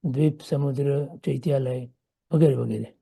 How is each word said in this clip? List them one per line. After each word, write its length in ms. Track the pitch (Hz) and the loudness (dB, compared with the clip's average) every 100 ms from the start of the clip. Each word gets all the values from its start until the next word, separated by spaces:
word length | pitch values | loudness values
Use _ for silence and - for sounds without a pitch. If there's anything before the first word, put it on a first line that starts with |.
દ્વીપ, 380 | 156 131 156 151 | -4 0 0 0
સમુદ્ર, 760 | - 147 143 135 139 139 139 - | -4 -2 -2 -2 0 0 -4 -6
ચૈત્યાલય 680 | - 135 170 139 127 127 123 _ _ _ _ | -4 -4 0 0 0 -4 -8 _ _ _ _
વગેરે 240 | 160 156 127 | 4 6 4
વગેરે 440 | 120 110 113 _ | -2 -4 -6 _